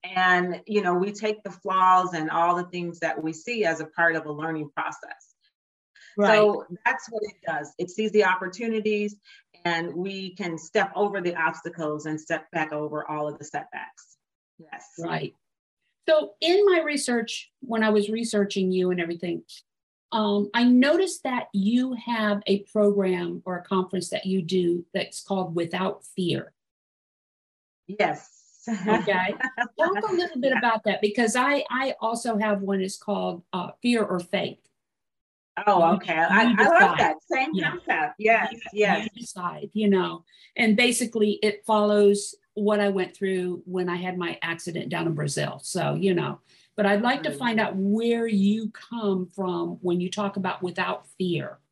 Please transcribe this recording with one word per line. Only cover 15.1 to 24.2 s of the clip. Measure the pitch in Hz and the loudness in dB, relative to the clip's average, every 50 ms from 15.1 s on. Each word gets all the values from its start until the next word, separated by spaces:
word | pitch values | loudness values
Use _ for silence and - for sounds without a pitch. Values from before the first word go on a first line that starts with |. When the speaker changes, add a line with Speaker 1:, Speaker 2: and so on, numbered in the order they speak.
| 156 - - - _ _ _ _ _ _ _ _ _ _ _ _ _ _ _ - | -6 -6 -6 -8 _ _ _ _ _ _ _ _ _ _ _ _ _ _ _ 2
Speaker 2:
So | 311 311 302 - - _ | 2 2 2 -2 -8 _
in | 302 330 349 403 415 | 0 2 4 6 6
my | 392 370 339 | 6 4 4
research, | 311 294 294 285 - - 240 233 226 - - - - _ _ _ | 2 0 -2 -4 -2 -2 -2 -2 -2 -4 -8 -12 -12 _ _ _
when | - - 233 220 220 | -10 -4 -2 0 2
I | 220 | 4
was | 214 214 202 208 | 4 2 2 0
researching | 220 226 233 226 - 208 202 202 - 196 190 185 | -2 -4 -4 -2 0 0 0 0 0 -2 0 0
you | 185 185 185 180 | 2 2 2 2
and | 180 175 | 0 -2
everything, | 170 170 170 170 - 175 170 165 - _ - - _ _ _ _ _ _ _ _ _ _ | -2 -4 -4 -6 -6 -6 -6 -6 -10 _ -20 -20 _ _ _ _ _ _ _ _ _ _
um, | - 220 214 208 202 208 202 - - | -2 -2 0 2 2 0 0 0 0
I | - 240 | 4 6
noticed | 247 247 247 262 285 311 349 381 359 - - _ | 6 8 8 8 6 4 2 2 0 -2 -6 _
that | 262 254 240 220 - - | -4 -4 -4 -6 -4 -2
you | 202 190 208 240 247 254 262 254 | 0 0 2 2 2 0 0 -4
have | 220 - 240 240 220 214 208 208 202 - | -8 -6 -4 -2 0 0 0 0 -2 0
a | - 196 202 - | 0 0 0 0
program | _ _ 220 208 202 202 202 196 190 185 175 175 170 170 175 - | _ _ 2 4 4 4 2 2 0 0 -2 -4 -6 -8 -8 -8
or | 185 180 175 | -8 -8 -8
a | - | -6
conference | - 196 190 185 185 - 190 170 - | -2 0 0 0 0 -4 -6 -6 -4
that | - - | -6 -6